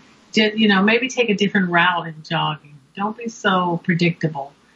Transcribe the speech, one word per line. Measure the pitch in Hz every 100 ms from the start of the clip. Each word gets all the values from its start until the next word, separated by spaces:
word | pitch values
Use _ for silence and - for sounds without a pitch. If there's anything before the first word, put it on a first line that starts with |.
| - _ _
ju-, | - 214 214
you | 220
know, | 196
maybe | 202 233 254
take | - 226
a | 196
different | 196 202 180
route | 170 180 170 165
in | 156
jogging. | - 160 156 151 147 147 _ -
Don't | 214 220
be | 233
so | - 208 185 180 170
predictable. | - 165 175 - 156 147 - - _